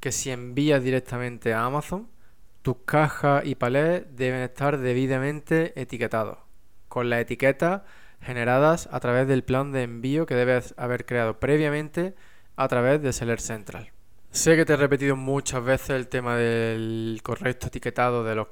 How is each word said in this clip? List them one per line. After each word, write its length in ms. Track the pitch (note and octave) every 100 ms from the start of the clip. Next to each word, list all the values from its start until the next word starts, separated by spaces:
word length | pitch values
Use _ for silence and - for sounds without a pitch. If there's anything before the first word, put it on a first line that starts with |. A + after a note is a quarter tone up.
que 120 | C3
si 180 | - C#3
envías 520 | B2 B2 B2 D3 C#3
directamente 720 | B2+ B2+ - B2 B2 A#2+ A#2
a 100 | A2+
Amazon, 440 | A#2+ D3 - F#3 A#3 - - - - -
tus 140 | C3 -
cajas 600 | - D3 D3+ - D3 C#3+
y 120 | C#3+ C3
palés 480 | A#2+ C3+ D#3+ F3+ - C3
deben 240 | B2+ B2+
estar 380 | B2+ - C#3+ C#3+
debidamente 1000 | B2+ B2 C3 C3 C#3 D3+ - D#3+ E3 C3+
etiquetados, 580 | B2+ A#2+ A2+ A2+ G#2 - - - - - -
con 220 | B2+ A#2+
las 100 | A#2+
etiquetas 640 | A#2 A#2+ C3+ C3+ E3+ G3 - - - -
generadas 680 | - B2 A#2+ C3 D3+ E3+ -
a 100 | B2+
través 280 | B2 B2 C3+
del 160 | C3
plan 260 | - C3 C#3
de 120 | C3+
envío 420 | A#2+ A#2 C3 D3+
que 100 | D#3+
debes 380 | B2 B2 B2+ A#2+ -
haber 260 | B2 B2
creado 340 | - A#2+ A2+ G#2+
previamente 760 | C3+ D3+ D3+ D3+ D3+ E3+ F#3 F#3+ - - - -
a 100 | C3
través 340 | B2 B2 D3+
de 100 | C#3
Seller 260 | - A#2 A2+
Central. 540 | - A2 G2+ - - - - - -
Sé 260 | - D#3+ D#3+
que 80 |
te 80 | D#3
he 40 | C#3+
repetido 380 | C#3 C#3 C#3
muchas 480 | C3+ C3 C#3 - B2+
veces 280 | B2 C3 -
el 180 | C3+ A#2+
tema 280 | C3 B2 A#2+
del 840 | A#2 A#2 A2+ A2+ A2+ A2+ A2+ A2
correcto 440 | - A#2 B2+ B2 -
etiquetado 580 | C3 B2 B2 B2 A#2+
de 100 | A2
los 140 | A2 G#2+